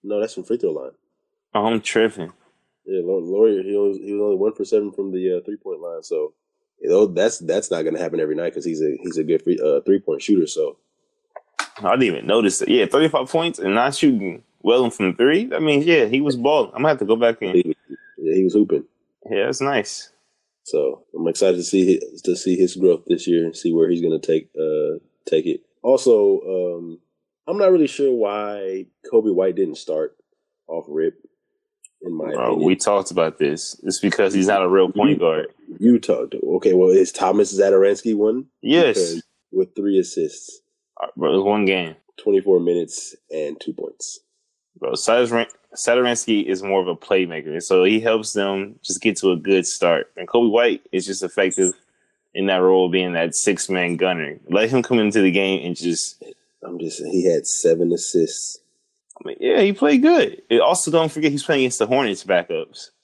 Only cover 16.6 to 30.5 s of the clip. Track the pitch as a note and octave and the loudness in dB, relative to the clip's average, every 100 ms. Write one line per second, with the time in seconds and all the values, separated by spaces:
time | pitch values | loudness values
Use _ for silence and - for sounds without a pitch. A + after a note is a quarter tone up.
16.6 | A2+ - D3+ C#3 G2+ A2+ A#2 A2+ G2 F#2 | 0 -2 0 0 0 2 2 0 0 0
17.6 | F2 D2+ _ C#2 - - D#2+ F2 F#2 G#2 | 0 -6 _ -20 -20 -8 -2 2 2 2
18.6 | G2+ D2 - _ _ _ - G2 A#2+ C3 | 2 0 -4 _ _ _ -6 -4 -2 -2
19.6 | C#3 C3+ G2 - - _ _ _ _ _ | -2 -2 -4 -12 -18 _ _ _ _ _
20.6 | - D2+ C2+ D2+ _ D#2+ E2 E2 F#2+ F2+ | -6 -2 -2 -4 _ -6 -4 0 2 2
21.6 | E2+ G2 F#2 F2+ - - - F2 F#2+ F#2 | 0 2 4 2 -2 -8 -4 -4 -2 0
22.6 | F#2 F#2+ F#2 E2+ - E2+ - E2+ E2 - | 0 2 2 2 0 -2 0 0 0 -4
23.6 | F2 E2 E2 F2 E2 D#2+ - D#2+ - D#2 | -2 0 2 0 -2 -2 -2 -4 -4 -6
24.6 | D#2 D#2 D2+ D#2+ _ _ - D#2+ E2 - | -2 -2 -2 -6 _ _ -2 -2 -2 -6
25.6 | _ _ A#2+ C3 B2+ A2+ G2+ G2 F2+ F#2 | _ _ 0 2 4 4 4 2 -2 -4
26.6 | F2+ E2+ E2+ E2 _ _ _ _ - G3 | -4 -6 -12 -16 _ _ _ _ -8 2
27.6 | F#3+ F3+ C#3+ - C#3 B2 G#2 G#2 G#2 G#2 | 4 4 2 0 0 2 0 -2 -6 -8
28.6 | F#2+ F#2+ F2+ _ - A2+ G#2+ F2+ F#2+ F2 | -8 -8 -10 _ 0 2 2 2 0 0
29.6 | F2 D2+ - D#2 D#2 _ _ _ _ | -2 -4 -6 -4 -4 _ _ _ _